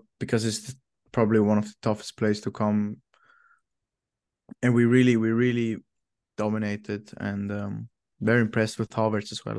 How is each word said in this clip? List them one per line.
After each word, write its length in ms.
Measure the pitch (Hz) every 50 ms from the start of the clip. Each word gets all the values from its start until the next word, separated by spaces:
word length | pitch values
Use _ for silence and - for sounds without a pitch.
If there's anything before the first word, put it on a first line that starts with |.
| - _ _ -
because 260 | - - 120 113 110
it's 300 | 113 104 - - - - - _ _ _ _ _ _
probably 280 | - 123 113 104 113 110
one 200 | 104 104 107 104
of 60 | 104
the 100 | - - _ -
toughest 340 | 113 107 - - - - -
plays 240 | 110 107 104 104
to 80 | - 101
come. 480 | - - 107 107 104 104 104 104 107 - _ _ _ _ _ _ _ _ _ _ _ _ _ _ _ _ _ _ _ _ _ _ _ _ _ _ _ _ _ - - - -
And 100 | 123 120
we 120 | 120 120
really, 300 | 117 123 127 127 123 120
we 140 | 113 110 113
really 480 | 113 117 123 123 117 120 117 113 110 - - _ _ _ _ _ _ _ _ _ _ -
dominated, 760 | 107 104 107 107 107 104 104 101 - - 104 101 104 - - -
and, 340 | 104 101 101 101 101 101
um, 360 | 101 104 101 101 107 110 113 - _ _ _ _ _ - 107
very 180 | 107 117 123
impressed 360 | 117 107 - 117 110 110 - -
with 140 | 110 -
Havertz 400 | - 113 110 110 107 104 104 -
as 120 | 104 - -
well. 140 | 110 107